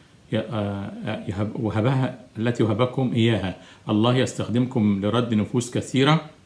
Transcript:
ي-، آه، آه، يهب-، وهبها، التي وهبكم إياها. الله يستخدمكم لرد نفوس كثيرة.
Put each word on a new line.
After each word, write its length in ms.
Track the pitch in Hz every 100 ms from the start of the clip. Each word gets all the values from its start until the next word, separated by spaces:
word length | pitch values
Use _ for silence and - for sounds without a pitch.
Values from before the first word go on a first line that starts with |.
| - - -
ي-، 60 | 117
آه، 540 | - 110 101 101 101 - -
آه، 180 | - -
يهب-، 320 | 92 107 -
وهبها، 580 | 110 101 113 135 127 - - -
التي 240 | 117 120
وهبكم 500 | 110 104 127 - 127
إياها. 420 | 117 113 107 92 - - - -
الله 280 | 104 117 127
يستخدمكم 840 | 120 - - 117 123 123 104 98
لرد 300 | 104 117 117
نفوس 360 | 104 101 123 120
كثيرة. 500 | 123 - 127 135 160 - -